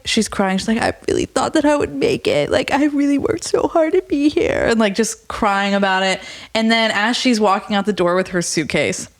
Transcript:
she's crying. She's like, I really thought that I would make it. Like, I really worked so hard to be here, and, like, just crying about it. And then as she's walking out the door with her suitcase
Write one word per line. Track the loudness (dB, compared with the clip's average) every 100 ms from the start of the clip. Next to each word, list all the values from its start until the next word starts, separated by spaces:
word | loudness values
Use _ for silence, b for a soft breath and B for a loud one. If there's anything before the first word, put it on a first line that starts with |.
she's | -2 -2 -2
crying. | -2 -2 0
She's | -2
like, | 0
I | 0 -2 -2
really | -2
thought | -2 -2 0
that | 2
I | 2
would | 2 0
make | -2 0 0 0
it. | 0 2
Like, | 0 0
I | 0
really | 0 0 0 0
worked | 0 -4
so | -2 -2 0
hard | 2 2
to | 0
be | 0 0 0
here, | 0 0 0 0
and, | 2
like, | 2
just | 0 -2 -4 _
crying | -2 0 0 0
about | 0 2 2
it. | 0 -2 B B B
And | -2 2
then | 2 2
as | 0 0 0
she's | 0 2
walking | 2 2 0
out | -2
the | 0
door | 0 2
with | 2 0
her | -4
suitcase | -2 -4 -2 0 0 -2 -10